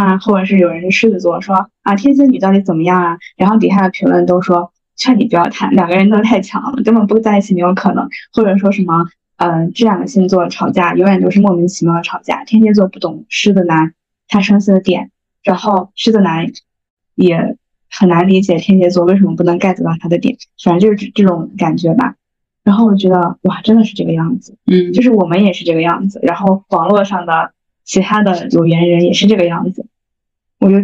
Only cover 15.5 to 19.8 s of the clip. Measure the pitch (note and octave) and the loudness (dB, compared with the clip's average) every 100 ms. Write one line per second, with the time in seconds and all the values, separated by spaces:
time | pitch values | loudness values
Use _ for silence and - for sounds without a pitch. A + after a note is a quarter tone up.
15.5 | F#3 G#3 G3 G3+ - A#3 A3 F3+ E3 E3+ | -4 -2 -4 -4 -6 0 2 0 -2 -6
16.5 | - - _ _ _ _ - F3+ E3 - | -10 -20 _ _ _ _ -2 0 0 -4
17.5 | - _ _ _ - F#3 E3+ F#3 F#3+ G3 | -8 _ _ _ -2 2 2 2 2 0
18.5 | E3 - F#3+ F3+ F3+ F3 G3 F3+ E3 E3+ | -2 0 2 2 2 2 2 2 0 -2
19.5 | F3 G3 F3+ | 0 -2 -2